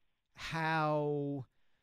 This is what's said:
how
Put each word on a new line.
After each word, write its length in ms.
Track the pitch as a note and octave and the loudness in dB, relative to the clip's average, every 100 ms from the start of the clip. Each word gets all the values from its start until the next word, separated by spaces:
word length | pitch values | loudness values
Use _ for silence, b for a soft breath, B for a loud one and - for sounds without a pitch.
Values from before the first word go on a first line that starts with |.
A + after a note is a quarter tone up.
| _ _ _ - | _ _ _ -14
how 1080 | - D#3+ D#3+ D#3+ D3+ D3+ D3 D3 C#3+ C#3+ - B B B | -6 -2 0 2 2 2 2 0 -2 -4 -8 B B B